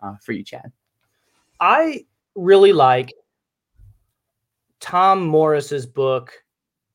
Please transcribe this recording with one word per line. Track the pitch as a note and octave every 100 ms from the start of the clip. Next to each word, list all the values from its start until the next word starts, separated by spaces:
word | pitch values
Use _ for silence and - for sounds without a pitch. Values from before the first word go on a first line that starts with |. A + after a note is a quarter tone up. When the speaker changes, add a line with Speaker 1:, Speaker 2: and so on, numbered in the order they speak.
Speaker 1:
uh, | G2+ G2+
for | -
you, | G#2 G2+
Chad. | - A#2+ _ _ _ _ _ _ _ _ -
Speaker 2:
I | F3 C4 E4 C#4 _ _ _
really | G3 F3+ G3 G3
like | E3+ C3 B2+ B2+ - _ _ _ _ _ _ - _ _ _ _ _ _ _ _ _
Tom | - F3+ F#3+ F#3+ E3+
Morris's | D#3 D#3 D3 - C#3+ B2
book, | C#3 C3+ C3 B2 - _ _ _ _ _